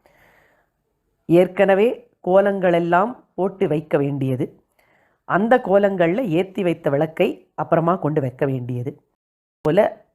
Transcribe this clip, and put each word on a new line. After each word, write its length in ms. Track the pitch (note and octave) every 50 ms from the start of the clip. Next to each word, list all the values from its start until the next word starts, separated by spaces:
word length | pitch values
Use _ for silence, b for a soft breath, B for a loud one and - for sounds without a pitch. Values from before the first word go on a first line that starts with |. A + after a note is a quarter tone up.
| b b b b b b b b b b b b b b b _ _ _ _ _ _ _ _ _ _
ஏற்கனவே 840 | - D#3+ F3 F#3 F#3 F#3 G3 G3 F#3+ G3 F#3+ G#3+ B3 - - - _ _ _ -
கோலங்களெல்லாம் 920 | F3+ F3+ G3 G3 G3+ G3 G3 F3+ F3+ E3+ E3+ F3 E3+ E3+ F3+ G3+ A#3+ B3+ - _ _ _
போட்டு 340 | - F3+ G3 F#3 - G3 D#3
வைக்க 300 | D3+ D#3+ D#3 - - D3
வேண்டியது. 680 | C#3+ C#3+ C#3+ C3+ C3+ C3 C3 A#2+ D#3 - - _ _ _ _ _ _ _ _ _ _ _ _ _ _
அந்த 360 | - D3+ F3+ G#3 A#3 B3+ B3 -
கோலங்கள்ல 600 | F#3 F#3+ G3+ G#3 G3 G3 F3+ E3+ E3 F3+ B3 C4+ F#3+
ஏத்தி 340 | D#3 F3 F#3+ F#3+ - A3
வைத்த 280 | F#3+ F3 D#3+ D#3+ - D#3
விளக்கை 600 | C#3 C#3+ D#3+ D#3 D#3 - F3+ - - - _ _ _
அப்புறமா 400 | - D3+ - G3 E3 D#3+ E3 F#3
கொண்டு 260 | F#3 - D3 D3+ D3+
வைக்க 260 | C3 B2+ A#2+ - D3+
வேண்டியது. 540 | C#3 C3+ B2+ B2 A#2+ B2 A#2+ A#2+ C#3 C#3+ - _ _ _ _ _ _ _ _ _ _ _ _
போல 460 | - D#3 D#3 G3 - - - - _ _